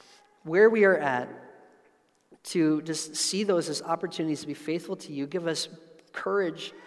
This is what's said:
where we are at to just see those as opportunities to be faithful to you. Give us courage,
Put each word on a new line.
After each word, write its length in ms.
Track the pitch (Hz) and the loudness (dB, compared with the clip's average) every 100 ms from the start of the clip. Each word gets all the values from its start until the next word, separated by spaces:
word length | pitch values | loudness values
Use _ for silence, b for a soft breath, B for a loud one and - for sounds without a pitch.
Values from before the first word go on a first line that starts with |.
| B B B _ | B B B _
where 240 | 160 175 220 | -2 6 6
we 160 | 220 | 8
are 140 | 196 170 | 6 6
at 300 | 143 123 - - - - - _ _ _ _ _ _ - | 2 0 -4 -10 -20 -20 -20 _ _ _ _ _ _ -20
to 360 | - 180 156 151 | -4 2 2 2
just 340 | 160 151 - - | -2 -8 -8 -4
see 260 | - 190 | -2 0
those 260 | 208 185 160 | 2 2 0
as 140 | 143 | -6
opportunities 580 | 160 165 180 - 156 147 | -4 -4 -4 -4 -2 -4
to 60 | 151 | -6
be 80 | |
faithful 400 | 143 - 170 185 | -10 -6 -6 -6
to 180 | 185 - | -10 -10
you. 140 | 143 143 | -8 -6
Give 220 | 180 170 | -4 -4
us 200 | 151 - - - - _ | -4 -6 -12 -20 -20 _
courage, 600 | - 190 202 180 160 - B | -8 -2 0 0 -4 -12 B